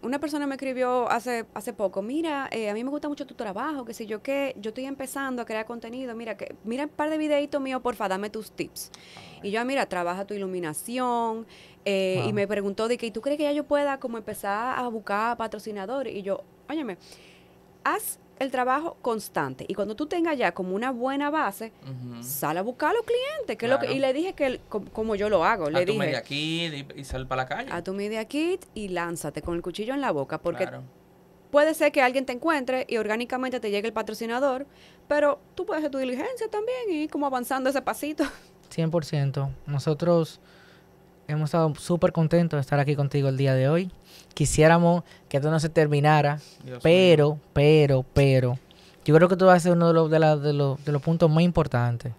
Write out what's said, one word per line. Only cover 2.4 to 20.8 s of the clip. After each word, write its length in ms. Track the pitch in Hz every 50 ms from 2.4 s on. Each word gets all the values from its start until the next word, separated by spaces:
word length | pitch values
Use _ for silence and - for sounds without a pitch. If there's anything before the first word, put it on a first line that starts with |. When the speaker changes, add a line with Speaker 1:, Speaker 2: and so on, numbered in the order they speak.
| 269 -
Speaker 1:
eh, 180 | - 226 220 208
a 60 | 208
mí 80 | 220 240
me 80 | 262
gusta 180 | 277 294 285 302
mucho 160 | 294 - 285
tu 80 | - 233
trabajo, 520 | - 247 214 180 196 247 302 311 277 262
qué 80 | 226 233
sé 100 | - 233
yo 160 | 202 220 208
qué, 340 | - - 277 277 277 269 - -
yo 80 | 202 220
estoy 160 | 220 - 262
empezando 560 | 269 277 269 269 262 - 285 269 269 254 240
a 40 | 233
crear 200 | 233 226 214 220
contenido, 480 | 220 240 233 220 226 233 254 262 247 233
mira, 220 | 220 233 226 208 196
que, 180 | - - - - -
mira 200 | 202 233 254 294
un 60 | 302
par 200 | - - 302 302
de 80 | 311 311
videitos 420 | 311 302 294 285 294 285 - 285
míos, 220 | 269 262 262 262
porfa, 260 | 247 - 247 - 226 196
dame 220 | 190 190 202 214
tus 220 | 208 220 214 -
tips". 400 | _ - 165 - - - - - - - - - - -
Speaker 2:
Ah, 220 | - - - -
Speaker 1:
Y 80 | - 202
yo, 160 | 196 220 240
"Mira, 220 | 254 277 269 214 -
trabaja 360 | - 180 175 175 180 190 202
tu 100 | 196 208
iluminación", 1120 | 202 196 190 185 180 175 156 151 - - - 240 254 254 247 240 233 233 226 220 226 226 - - - - - - _ -
eh, 320 | 202 196 190 190 185 185 185
y 60 | -
Speaker 3:
Wow. 80 | - 208
Speaker 1:
me 140 | 208 202 196
preguntó 400 | 214 208 196 202 196 196 220 226
de 120 | 247 240
que, 80 | - 233
"¿Y 40 |
tú 100 | 196 226
crees 160 | 220 277 294 294
que 80 | 311
ya 60 | 285
yo 120 | 294 294 285
pueda 360 | 294 294 285 285 285 269 269
como 200 | 269 254 233 233
empezar 580 | 220 - 214 - - 202 196 214 233 254 262 -
a 100 | 247 247
buscar 480 | 220 226 196 - 202 202 220 233 240 233
patrocinadores?". 760 | 226 220 202 214 202 220 208 202 190 190 247 277 269 233 -
Y 80 | 202
yo, 220 | 190 196 196 - - - - _ _ -
"Óyeme, 280 | 285 320 294 226 185 - - - - - - - - - - - - - _ _ - _ _
haz 360 | - 311 415 427 - - _ _ _ - -
el 140 | 262 277
trabajo 460 | 254 254 247 247 254 285 311 339 - _
constante, 640 | _ 254 226 220 - - - 185 151 135 131 127 -
y 80 | - 190
cuando 200 | - 202 196 214
tú 120 | 202 302 311
tengas 300 | 403 349 330 339 311 262
ya 140 | 233 175 -
como 220 | - 190 185 185
una 160 | 202